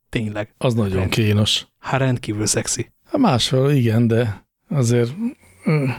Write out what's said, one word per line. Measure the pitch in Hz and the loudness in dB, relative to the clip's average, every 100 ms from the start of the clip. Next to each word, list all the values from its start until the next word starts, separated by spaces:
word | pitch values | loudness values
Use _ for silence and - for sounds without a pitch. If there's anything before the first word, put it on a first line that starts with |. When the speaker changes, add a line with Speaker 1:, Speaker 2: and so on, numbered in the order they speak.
| _ | _
Speaker 1:
Tényleg. | 120 110 104 104 _ | -6 -4 -6 -10 _
Speaker 2:
Az | 135 | -2
nagyon | 113 104 95 | 0 0 0
Speaker 1:
Rend- | 92 | 0
Speaker 2:
kínos. | - 107 104 107 - - _ | 0 2 2 2 -2 -6 _
Speaker 1:
Hát | - 131 | -4 -2
rendkívül | 131 123 - 104 107 | 0 -2 -4 -4 -2
szexi. | 117 - - - _ _ | -2 -2 -6 -8 _ _
Speaker 2:
Hát | 294 | 0
másfelől | 240 123 - 131 135 | 2 2 2 0 2
igen, | 147 117 110 120 | 2 2 2 2
de | 113 120 98 _ _ _ | 2 0 -4 _ _ _
azért, | 151 117 120 120 165 233 - _ _ | 0 2 2 0 -2 -8 -8 _ _
ö, | - 151 131 | -2 0 0